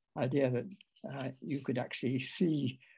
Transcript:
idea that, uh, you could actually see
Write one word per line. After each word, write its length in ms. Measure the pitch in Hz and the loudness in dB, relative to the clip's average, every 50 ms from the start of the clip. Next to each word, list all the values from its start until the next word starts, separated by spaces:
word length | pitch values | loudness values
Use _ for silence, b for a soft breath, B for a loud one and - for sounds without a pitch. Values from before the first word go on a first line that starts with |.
| _ _ _ - | _ _ _ -2
idea 340 | 131 127 135 143 135 127 | 0 2 4 4 4 4
that, 140 | 127 120 - 190 - - - _ _ _ - 127 | 4 2 0 -2 -10 -14 -20 _ _ _ -10 -8
uh, 200 | 135 139 131 135 135 - | -6 -4 -4 -6 -6 -8
you 200 | - - 139 139 | -6 -4 -4 -2
could 160 | 139 - 123 127 | -2 -2 -2 -2
actually 420 | 120 - - - - 120 131 127 | -2 -2 -4 -2 -2 0 0 0
see 600 | 131 - - - 185 170 156 147 139 127 131 b b b b | -2 -4 0 2 2 4 4 2 2 0 -2 b b b b